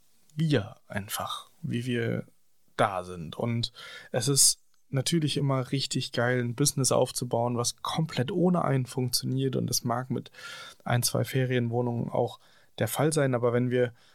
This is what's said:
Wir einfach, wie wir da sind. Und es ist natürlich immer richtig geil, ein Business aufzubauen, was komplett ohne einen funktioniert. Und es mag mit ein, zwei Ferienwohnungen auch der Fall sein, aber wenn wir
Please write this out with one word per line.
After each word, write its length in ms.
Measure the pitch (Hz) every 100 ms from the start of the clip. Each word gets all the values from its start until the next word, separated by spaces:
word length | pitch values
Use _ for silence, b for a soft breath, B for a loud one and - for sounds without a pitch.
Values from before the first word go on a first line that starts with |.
| _ _ _
Wir 420 | 151 160 135 - - -
einfach, 600 | 104 101 - 92 - - _
wie 240 | 143 120 123
wir 420 | 120 117 113 - - _ _ _ -
da 280 | 113 95
sind. 320 | 90 90 78 -
Und 380 | 117 117 113 B B B B
es 160 | 123 120
ist 340 | 139 - - _ _ -
natürlich 460 | 135 - 170 151 143
immer 360 | 139 135 123
richtig 400 | 139 - 131 -
geil, 280 | - 120 127
ein 160 | 120 117
Business 360 | 143 - 123
aufzubauen, 680 | 123 127 - 123 117 120 120
was 240 | 120 -
komplett 500 | - - 160 - 127
ohne 320 | 185 180 175
einen 220 | - 135 123
funktioniert. 680 | - 127 - 127 131 135 131
Und 140 | 113
es 140 | 120
mag 260 | 123 120 127
mit 220 | 120 - B B B B B
ein, 200 | - 120
zwei 200 | 113 120
Ferienwohnungen 840 | 117 135 127 127 120 117 123 117 -
auch 300 | - 120 - b b b -
der 100 | 113
Fall 240 | - 151
sein, 220 | 156 139
aber 180 | 123 120
wenn 200 | 120 123
wir 220 | 123 120 b b